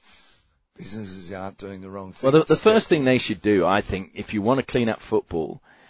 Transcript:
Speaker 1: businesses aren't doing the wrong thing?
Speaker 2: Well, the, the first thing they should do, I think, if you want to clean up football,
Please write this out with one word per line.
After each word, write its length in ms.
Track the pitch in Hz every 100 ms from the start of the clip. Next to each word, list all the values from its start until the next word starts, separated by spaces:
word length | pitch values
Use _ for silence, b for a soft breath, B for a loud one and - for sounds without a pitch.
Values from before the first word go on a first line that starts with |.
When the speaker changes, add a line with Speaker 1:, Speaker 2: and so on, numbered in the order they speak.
| b b b b b b _ -
Speaker 1:
businesses 540 | 98 110 98 95 87
aren't 260 | 95 95 -
doing 240 | 98 95
the 80 | 95
wrong 240 | 98 95
thing? 180 | - 131
Speaker 2:
Well, 100 | 156
the, 60 | 151
the 120 | 156
first 300 | 214 220 -
thing 140 | 160
they 140 | 131 127
should 240 | - 92
do, 240 | 104 98 85
I 160 | 101
think, 300 | - 95 92
if 200 | 95 -
you 80 | 107
want 180 | 104 135
to 60 | -
clean 240 | 127 113
up 120 | -
football, 600 | - 107 - 85 76 - _ b b